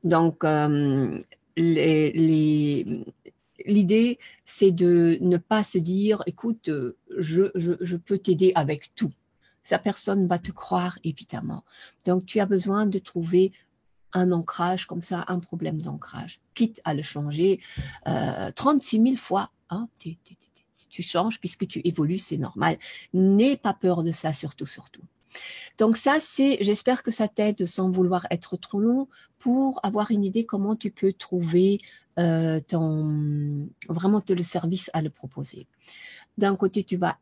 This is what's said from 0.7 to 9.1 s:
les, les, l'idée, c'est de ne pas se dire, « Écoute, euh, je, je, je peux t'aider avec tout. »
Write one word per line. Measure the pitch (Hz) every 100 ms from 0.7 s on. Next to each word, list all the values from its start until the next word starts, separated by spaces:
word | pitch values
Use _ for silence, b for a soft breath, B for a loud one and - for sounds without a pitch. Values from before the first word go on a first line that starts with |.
| 147 143 135 127 85 - - _ -
les, | 165 160 156 156 151
les, | 160 160 156 151 151 147 143 - 151 - - - _ _ _ -
l'idée, | 208 185 214 240 240 B B
c'est | - - 196
de | 175 180 170 170 165
ne | 180 175
pas | - 214
se | 202 185
dire, « | 165 185 208 208 -
Écoute, | - 226 226 -
euh, | 147 123 - _ -
je, | 160 165 196
je, | 190 170 170
je | 180 175
peux | - 196
t'aider | 196 170 185 180
avec | 143 151 - -
tout. » | 156